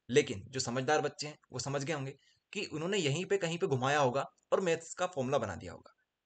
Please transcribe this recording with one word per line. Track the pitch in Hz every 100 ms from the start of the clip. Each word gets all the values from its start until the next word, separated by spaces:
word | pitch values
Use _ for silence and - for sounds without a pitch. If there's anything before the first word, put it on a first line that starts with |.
| -
लेकिन | 127 147 104 -
जो | 131
समझदार | 120 123 131 151
बच्चे | 143 - 147
हैं, | 151 -
वो | 127
समझ | 139 139
गए | 139
होंगे | 156 135 - _ _ _
कि | 196
उन्होंने | 190 156 165 202
यहीं | 147 139 185
पे | 202
कहीं | 170 170
पे | 185
घुमाया | 135 127 147
होगा | 135 127 - _ -
और | 196
मैथ्स | 190 160 -
का | - 180
फॉर्मूला | 139 127 139
बना | 107 92
दिया | 92
होगा। | - - _ _ _